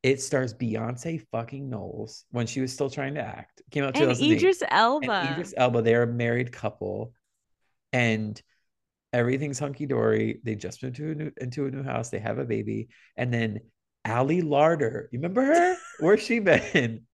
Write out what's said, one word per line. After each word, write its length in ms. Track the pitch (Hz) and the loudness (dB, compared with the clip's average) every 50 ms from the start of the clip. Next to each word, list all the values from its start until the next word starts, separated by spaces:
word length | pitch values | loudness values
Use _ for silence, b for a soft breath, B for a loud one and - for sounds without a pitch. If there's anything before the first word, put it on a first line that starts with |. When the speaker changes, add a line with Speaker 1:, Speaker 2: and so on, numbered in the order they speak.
Speaker 1:
it 180 | - 131 139 131 | 4 2 2 2
stars 320 | - - 151 135 131 120 | -2 -2 0 0 0 -2
Beyonce 720 | 110 - 127 113 107 110 113 117 127 123 - 165 165 156 - _ | -4 -4 -4 -2 -2 -2 -4 -4 -6 -6 -8 -8 -8 -8 -8 _
fucking 380 | - 113 117 120 139 139 139 135 | -6 -6 -6 -6 -10 -12 -10 -8
Knowles 540 | 120 104 92 95 - 107 107 110 - - _ _ | -8 -8 -8 -10 -10 -10 -10 -12 -14 -20 _ _
when 160 | - 120 117 | -4 -4 -4
she 140 | 113 - 135 | -2 -2 -4
was 140 | 131 127 127 | -4 -4 -2
still 160 | - 143 135 | -4 -4 -4
trying 240 | 127 147 135 135 147 | -2 -6 -6 -6 -6
to 80 | 147 | -6
act. 400 | - 104 - - - _ _ _ - _ | -8 -8 -10 -14 -16 _ _ _ -20 _
Came 140 | - 147 139 | -4 -2 -2
out 40 | 135 | -2
Speaker 2:
And 80 | 131 | 2
Speaker 1:
two 100 | - - | 2 2
thousand 200 | 127 123 - 269 | 2 4 2 4
eight. 100 | - - | 4 4
Speaker 2:
Idris 240 | 285 339 381 370 - | 6 6 4 4 2
Speaker 1:
And 100 | - - | 0 2
Speaker 2:
Elba. 580 | - 185 220 233 269 302 269 254 214 190 170 165 | 4 4 6 4 4 0 0 -2 -2 0 0 -2
Speaker 1:
Idris 220 | 165 170 175 - - | -4 -4 -6 -6 0
Elba, 240 | - 127 127 120 120 | 2 2 4 4 4
they're 220 | 113 117 117 120 | 4 4 4 4
a 40 | 120 | 4
married 460 | 117 120 120 120 117 117 120 127 123 | 2 0 -2 0 0 0 0 -2 -4
couple, 640 | - - - 107 - _ 98 98 95 104 110 123 _ _ _ _ _ _ _ _ _ _ _ _ _ _ _ _ | -6 -6 -6 -6 -6 _ -8 -6 -6 -6 -8 -10 _ _ _ _ _ _ _ _ _ _ _ _ _ _ _ _
and 480 | - 127 120 117 110 107 110 107 110 - _ _ _ _ _ _ _ _ _ _ _ _ _ _ | 0 2 2 2 2 0 -2 -6 -8 -12 _ _ _ _ _ _ _ _ _ _ _ _ _ _
everything's 460 | - 120 120 123 131 131 151 147 135 123 | 0 0 2 2 0 0 -2 -4 -4 -4
hunky-dory. 800 | 147 139 139 - 151 131 131 117 110 110 110 110 110 110 113 - | -6 -6 -6 -6 -4 -2 0 2 2 2 2 2 2 0 -2 -4
They 120 | - 117 107 | -6 -6 -6
just 280 | 101 - 92 - - | -6 -8 -10 -10 -8
moved 140 | - 131 127 | -10 -10 -8
to 140 | 131 151 156 | -8 -8 -8
a 40 | 160 | -8
new, 180 | 147 156 151 - - | -8 -8 -10 -10 -10
into 260 | 127 127 123 147 139 | -10 -8 -6 -6 -6
a 40 | 135 | -6
new 120 | 127 135 | -6 -8
house. 280 | 135 135 123 117 117 - | -6 -4 -4 -4 -4 -4
They 80 | - 101 | -8 -6
have 180 | 104 110 107 127 | -4 -4 -4 -4
a 60 | 135 | -4
baby. 440 | 120 113 110 107 107 110 107 110 b b b b b b | -2 -2 -4 -2 -4 -4 -6 -6 b b b b b b
And 160 | - 123 123 | -4 -2 -2
then 280 | 120 117 113 110 104 110 - _ _ _ _ _ _ _ _ 113 | 0 0 0 -2 -4 -6 -12 _ _ _ _ _ _ _ _ -2
Ali 320 | 113 120 131 139 170 180 | 0 2 2 2 2 0
Larter, 680 | 170 151 143 139 151 160 170 147 139 113 120 - - - | 2 2 4 6 6 6 4 2 0 -2 -2 -6 -10 -8
you 60 | 120 123 | -8 -6
remember 260 | 151 175 190 240 262 | -6 -2 0 0 4
her? 320 | 277 320 349 349 359 370 349 - - | 4 6 6 6 4 2 -2 -8 -18
Speaker 2:
<laughs> 120 | - - | -8 0
Speaker 1:
Where's 220 | 156 170 208 220 | 4 4 4 4
she 160 | - - 233 233 | 4 0 0 2
been? 640 | 202 185 147 123 - - - 170 123 113 113 107 - _ | 6 6 6 6 4 2 2 2 2 2 -4 -8 -14 _